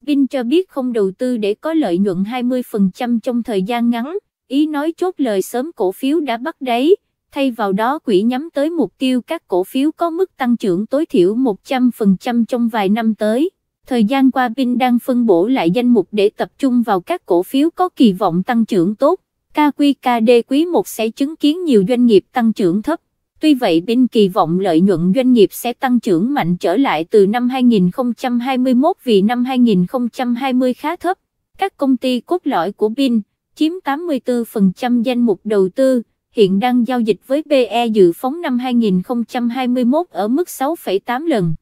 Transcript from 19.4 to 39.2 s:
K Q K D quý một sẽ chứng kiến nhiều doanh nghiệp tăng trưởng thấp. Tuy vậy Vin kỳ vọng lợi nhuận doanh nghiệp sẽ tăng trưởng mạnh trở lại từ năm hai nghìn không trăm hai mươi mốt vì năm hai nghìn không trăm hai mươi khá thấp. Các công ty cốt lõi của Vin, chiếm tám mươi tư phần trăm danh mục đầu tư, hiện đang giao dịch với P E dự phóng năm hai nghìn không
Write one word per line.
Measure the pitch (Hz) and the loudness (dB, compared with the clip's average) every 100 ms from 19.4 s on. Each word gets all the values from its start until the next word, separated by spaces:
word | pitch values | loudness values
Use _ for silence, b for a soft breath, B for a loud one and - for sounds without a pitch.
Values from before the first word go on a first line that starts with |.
| _ | _
K | - | 0
Q | 302 - 285 | 0 2 0
K | 269 254 240 226 | 0 -2 0 2
D | 240 - | 2 2
quý | 269 349 | -2 0
một | 320 185 | -2 -4
sẽ | - 226 | -6 -6
chứng | - 277 320 | -4 -8 -2
kiến | 294 330 | -2 -2
nhiều | 349 226 190 | 2 2 2
doanh | 247 247 | 2 4
nghiệp | 202 _ | 4 _
tăng | 254 226 | -2 -2
trưởng | 214 190 190 | 0 0 0
thấp. | 220 330 _ _ _ _ | -4 -6 _ _ _ _
Tuy | 311 | 0
vậy | 262 233 165 180 | 2 2 0 0
Vin | 240 247 | 0 2
kỳ | 240 196 | 4 2
vọng | 202 160 175 | 2 0 0
lợi | 196 160 | 2 2
nhuận | 196 175 175 208 | 2 2 0 2
doanh | 254 | 2
nghiệp | 240 190 | 4 2
sẽ | - 233 | 0 -8
tăng | 240 262 247 | -4 -2 0
trưởng | 220 165 226 | 0 0 0
mạnh | 285 165 175 | -2 -2 -2
trở | 180 190 | 0 0
lại | 269 156 165 | 0 -2 2
từ | 220 190 | 2 4
năm | 240 247 | 2 -2
hai | 262 | 2
nghìn | 247 220 180 | 2 4 2
không | - 247 | 0 -6
trăm | 226 254 240 | -4 -4 -2
hai | 247 262 | -2 -2
mươi | 254 | 2
mốt | 247 302 403 | 2 2 0
vì | - 208 | 2 2
năm | 202 247 247 | 2 0 -2
hai | 262 | 2
nghìn | 240 185 180 | 2 2 0
không | 262 247 | -2 -6
trăm | - 247 240 | -4 -4 -2
hai | 269 | -2
mươi | 254 254 | 0 0
khá | 240 294 349 | -2 -6 -4
thấp. | 339 381 _ _ _ _ | -6 -6 _ _ _ _
Các | 392 _ | -8 _
công | 269 254 | -2 0
ty | 262 247 | 0 -4
cốt | - 359 | -2 -4
lõi | 294 202 180 | -2 -2 -4
của | - 214 | -2 -4
Vin, | 226 277 226 202 _ _ - | 0 0 0 -4 _ _ -4
chiếm | 311 370 | -2 -2
tám | - 285 349 | -6 -6 -4
mươi | 277 | -4
tư | - 240 | -2 -4
phần | 226 226 196 - | -4 0 0 0
trăm | 247 240 | -2 0
danh | 226 247 | 0 0
mục | 240 175 | 0 0
đầu | 208 208 190 | -2 0 0
tư, | - 262 254 - _ _ | 2 2 0 -4 _ _
hiện | - 196 196 | 0 2 2
đang | 247 247 226 | 2 0 0
giao | 247 | 0
dịch | 220 185 _ | 0 -2 _
với | 277 | -4
P | 302 285 226 | 0 0 2
E | 220 240 | 0 0
dự | 220 175 170 | 4 4 2
phóng | 254 330 | -6 -6
năm | 330 247 | -4 -4
hai | 254 | -2
nghìn | 240 220 185 | 0 0 0
không | 185 240 | -2 -6